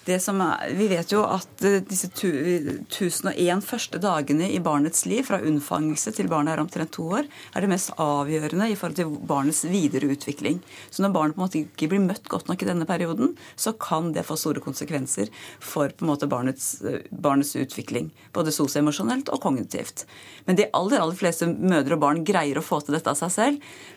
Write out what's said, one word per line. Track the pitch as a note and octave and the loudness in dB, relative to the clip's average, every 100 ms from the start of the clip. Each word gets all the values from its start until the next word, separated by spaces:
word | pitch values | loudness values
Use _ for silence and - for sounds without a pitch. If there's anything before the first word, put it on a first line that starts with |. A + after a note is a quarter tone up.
Det | - F#3 | -2 0
som | G3+ G3 | 0 0
er, | E3+ - - E3+ | 0 0 -2 0
vi | G#3 | 2
vet | E3+ E3+ | 2 2
jo | G#3 | 2
at, | G#3+ F#3 - - | 2 0 -4 0
eh, | G3 G3 G3 | 2 2 2
disse | F#3 F3+ | -4 -4
tu-, | - F#3+ C#3 E3+ F3 C#3+ - - | -2 -2 0 0 0 -2 -6 -6
tusen | - F3 - F#3+ | -2 -2 0 -2
og | - | 2
en | F3 F#3+ | 2 2
første | - A#3 - F3 | -2 -6 -4 -2
dagene | G3 D#3+ C#3 D3+ F3+ | 0 2 2 2 2
i | F#3 | 0
barnets | E3 C#3+ D#3 - F3+ | 2 2 2 0 0
liv, | A3 C4 | 0 0
fra | F#3+ | 0
unnfangelse | C#3 D3+ - F3 D#3 D#3 - - | 2 0 0 0 0 0 -2 -2
til | F#3+ | 0
barnet | D#3+ D3+ D#3 | 2 0 0
er | |
omtrent | D#3 F3 D#3+ | -2 -2 -4
to | - E3 | -4 -2
år, | A3 D4 - - - | -2 -4 -10 -6 -2
er | |
det | G3 | 2
mest | F#3 - - | 0 -2 0
avgjørende | D3+ C#3+ C#3+ D#3 D3+ E3+ A3+ | 0 2 0 0 0 0 0
i | G3 | 0
forhold | E3+ D#3 | -4 -2
til | D#3+ D3 - | -2 -4 0
barnets | C#3 C#3 D3 D#3+ | 2 2 0 0
videre | F#3+ D3 C3+ C#3+ | 2 2 2 0
utvikling. | C#3 - - - F3 - - - | 0 -4 -4 -2 -2 -6 -20 -10
Så | - G3 | 0 2
når | F3+ | 4
barnet | D3+ E3+ | 2 2
på | |
en | F#3 | -2
måte | D#3+ | -2
ikke | D3+ - D#3 | -4 -2 0
blir | G3 | 4
møtt | F#3 G#3+ - | 2 0 -4
godt | F3 - | -4 -2
nok | F#3 F#3+ | -2 0
i | |
denne | F3 E3 | 0 0
perioden, | E3+ E3+ F#3+ C#4+ - - - | -2 0 0 0 -2 -14 -4
så | A3 | -4
kan | A3 - D#3+ E3+ D#3 | -4 -2 0 0 -2
det | - | -4
få | D#3+ | -2
store | D#3+ D3 | -2 -2
konsekvenser | D3 C3 D3+ C#3+ B2+ - G#2 - - - | -4 -8 -4 -4 -2 -4 -4 -6 -18 -16
for | - D#3+ C#3+ | -6 -2 -2
på | - | 0
en | E3 | 0
måte | C#3+ C#3+ | 0 0
barnets, | B2+ C3 C3 - - | 0 0 -2 -6 -6
eh, | - C3 - | -6 -6 -8
barnets | - D3 C#3 C#3+ B2 | -2 2 2 2 -2
utvikling, | C3 - - C3 D#2+ - - - | -4 -6 -4 -4 -4 -12 -8 -2
både | D#3 | 0
sosioemosjonelt | D3+ C#3 D3 D3 D3 A3 B3+ C#4 | 0 0 2 2 2 0 -2 -2
og | - F3+ | -2 -2
kognitivt. | B2+ F#2 - - - - - - - - | -2 -4 -6 -8 -10 -14 -18 -20 -8 2
Men | F#3 | 4
de | G#3+ - | 4 2
aller, | F#3+ B3+ | 4 2
aller | E3 F#3 | 2 2
fleste | F3+ E3+ E3+ | 0 2 0
mødre | D3 F#3 D#3+ C3+ D#3+ | 2 4 4 4 4
og | |
barn | C#3+ D#3+ D#3+ | 4 2 2
greier | F#3+ D3 C#3+ | 2 2 -2
å | - | 0
få | D#3 | -2
til | - D#3 | 0 0
dette | - | 0
av | D3 | 0
seg | E3+ | 0
selv, | G#3 B3+ C#4+ - - - | 2 2 0 -6 -18 -18